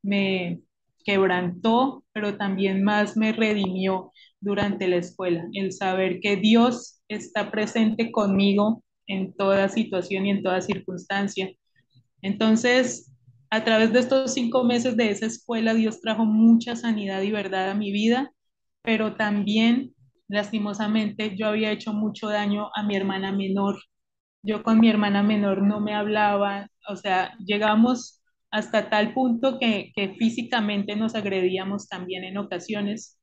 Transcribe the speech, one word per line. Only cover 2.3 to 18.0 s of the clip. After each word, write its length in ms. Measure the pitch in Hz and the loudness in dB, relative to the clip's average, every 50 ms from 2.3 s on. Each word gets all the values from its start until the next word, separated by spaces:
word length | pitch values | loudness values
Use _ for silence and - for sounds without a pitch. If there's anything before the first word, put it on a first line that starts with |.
| 202 | -4
también 460 | 208 208 196 190 190 196 190 190 196 196 | -4 -4 -4 -2 0 0 0 0 2 2
más 320 | 208 208 208 208 202 - | 2 2 2 0 0 0
me 160 | 220 220 220 | 0 0 0
redimió 800 | 220 220 226 214 214 208 196 185 185 185 190 190 190 185 185 - _ - - _ _ _ | 2 0 0 0 0 0 -2 -2 -2 -2 0 0 0 -2 -4 -10 _ -20 -20 _ _ _
durante 480 | 196 202 202 202 202 202 - - 196 180 | -4 -2 0 0 0 -2 -2 0 0 0
la 80 | 180 | 0
escuela, 500 | 175 175 - - - 185 180 170 165 175 175 | 0 -2 -4 -10 -6 -2 -2 -2 -2 -4 -8
el 200 | - 196 196 190 | -6 -6 -6 -6
saber 480 | - - 196 185 185 190 190 185 180 180 | -6 -4 -2 -2 0 0 0 -2 -2 -2
que 160 | - 202 202 | -2 -2 0
Dios 640 | 185 214 214 226 233 233 247 233 - - - _ _ _ _ | 2 4 6 6 6 6 4 2 -4 -10 -16 _ _ _ _
está 420 | 208 208 - - _ 214 208 208 | -10 -10 -10 -6 _ -4 -4 -2
presente 600 | - 214 214 214 - 233 226 220 220 - 226 233 | -2 -2 -2 -2 0 2 2 2 2 0 -2 -2
conmigo 720 | - 226 208 196 196 196 196 202 196 202 208 214 226 - _ _ _ _ _ | 0 0 0 2 2 4 4 4 4 4 2 2 0 -2 _ _ _ _ _
en 280 | - 196 190 190 185 - | -8 -6 -6 -6 -6 -4
toda 340 | - 196 196 196 196 196 196 | -2 2 2 4 4 2 2
situación 580 | - 226 226 - 196 180 175 - 196 190 196 | 0 -2 -2 -2 -2 -4 -4 -4 -4 -2 0
y 40 | 202 | 0
en 120 | 196 185 | 0 0
toda 180 | - 185 180 190 | 0 0 -2 -2
circunstancia. 880 | 185 - 196 - - - 185 170 - _ 196 202 202 196 - 190 190 190 - _ _ _ _ _ _ _ _ _ _ _ _ _ | -2 -4 -6 -6 -6 -10 -10 -10 -8 _ -4 -2 -2 -2 -4 -6 -6 -6 -10 _ _ _ _ _ _ _ _ _ _ _ _ _
Entonces, 880 | - 196 196 - 220 220 220 220 - 247 247 254 254 240 - - - - - _ _ - _ _ _ _ | -6 -6 -2 2 4 4 4 4 4 4 4 4 2 0 -4 -8 -14 -20 -20 _ _ -20 _ _ _ _
a 140 | 220 220 220 | -4 -2 2
través 280 | 226 226 220 220 220 | 2 4 4 4 4
de 80 | 214 254 | 4 2
estos 340 | 254 247 269 269 262 240 - | 4 4 2 2 2 0 -2
cinco 300 | 262 240 233 - 254 247 | -2 -2 0 0 2 2
meses 320 | 240 247 240 233 254 240 | 2 2 2 0 0 0
de 140 | 226 233 214 | 2 0 0
esa 160 | 202 202 220 | 0 -2 -4
escuela, 480 | 226 - - _ - 233 226 220 226 226 | -6 -6 -8 _ -6 -2 0 0 2 2
Dios 260 | 226 220 214 214 - | 2 2 0 -2 -4
trajo 240 | - 226 220 208 226 | -6 -4 0 0 2
mucha 520 | 214 214 220 226 226 226 233 - 240 233 | 2 4 6 8 8 8 6 4 -2 -8
sanidad 460 | 233 - 233 220 214 202 190 190 190 | -4 -2 -2 -2 -2 -2 -4 -2 -2
y 80 | 196 202 | -2 -2
verdad 380 | 220 208 196 190 190 190 185 196 | -2 -2 -4 -2 -2 -2 -2 -2
a 40 | 196 | -2
mi 180 | 208 214 202 | -2 -2 -2
vida, 400 | 196 208 | -2 0